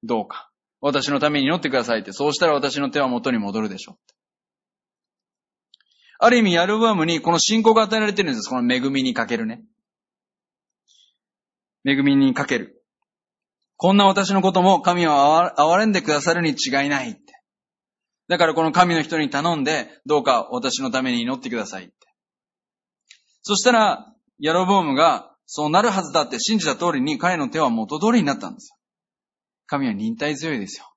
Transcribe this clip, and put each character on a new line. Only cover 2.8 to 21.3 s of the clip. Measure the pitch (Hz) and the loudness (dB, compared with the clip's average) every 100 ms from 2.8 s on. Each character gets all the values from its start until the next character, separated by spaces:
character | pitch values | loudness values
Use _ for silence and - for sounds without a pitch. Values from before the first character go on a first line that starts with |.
| 139 | -4
手 | 143 | -2
は | 135 | -2
元 | 120 117 | -2 -2
に | 120 | -4
戻 | 101 104 | -4 -6
る | 107 | -6
で | 95 | -8
し | - | -16
ょ | |
う」 | - | -20
っ | |
て。 | _ _ _ _ _ _ _ _ _ _ _ _ _ _ _ _ _ _ _ _ _ _ | _ _ _ _ _ _ _ _ _ _ _ _ _ _ _ _ _ _ _ _ _ _
あ | 226 | 4
る | 247 | 6
意 | |
味、 | 214 | 4
ヤ | 170 180 | 4 2
ロ | 214 | 2
ボ | 226 | 2
ア | |
ム | 202 160 | 2 0
に | 165 | 0
こ | - | 0
の | 170 | 0
信 | - 220 | 2 2
仰 | 226 | 4
が | 220 | 4
与 | 214 220 | 2 0
え | |
ら | 214 | -2
れ | |
て | 196 | 0
る | 180 | -2
ん | |
で | 120 | -2
す。 | 104 | -4
こ | 127 | -4
の | 120 | 0
恵 | 127 | 0
み | 135 139 | 0 -2
に | 131 | -2
か | 117 113 | -2 -4
け | 117 | -4
る | 113 | -6
ね。 | 113 - _ _ _ _ _ _ _ _ _ _ _ _ _ _ _ _ _ _ _ _ _ | -10 -18 _ _ _ _ _ _ _ _ _ _ _ _ _ _ _ _ _ _ _ _ _
恵 | 135 139 | -2 0
み | 139 139 | 2 4
に | 139 | 4
か | 127 139 | 2 -2
け | 120 | -4
る。 | 101 _ _ _ _ _ _ _ _ _ _ _ | -6 _ _ _ _ _ _ _ _ _ _ _
「こ | 175 | 2
ん | 196 | 4
な | 196 | 4
私 | 190 196 | 2 0
の | 196 | 2
こ | 190 | 2
と | 190 | 2
も | 185 185 | 4 2
神 | - 180 170 | 2 0 2
は | 147 143 160 175 - | 4 4 4 2 2
あ | |
わ-、 | 151 175 | 2 4
憐 | |
れ | 220 | 2
ん | |
で | 190 | 0
く | 156 | 0
だ | 147 | -2
さ | 143 | 0
る | 170 | 0
に | 165 | 0
違 | 139 - 139 143 | -2 -2 -2 0
い | |
な | 139 | -2
い」 | 123 | -6
っ | |
て。 | 101 _ _ _ _ _ _ _ _ _ _ _ | -12 _ _ _ _ _ _ _ _ _ _ _
「だ | 175 | 0
か | 165 | 0
ら | |
こ | 156 | 2
の | 160 | 0
神 | 156 180 | 4 2
の | 165 | 2
人 | 151 165 | -2 -4
に | 147 | -2
頼 | 139 160 165 | -2 -2 -2
ん | |
で、 | 135 156 113 - - | -2 -2 -6 -14 -2
ど | 147 | 0
う | |
か | 135 123 - | 2 0 0
私 | 123 127 123 | -6 -4 -4
の | 135 | -4
た | 123 | -4
め | 131 | -2
に | 120 | -4
祈 | 117 | -4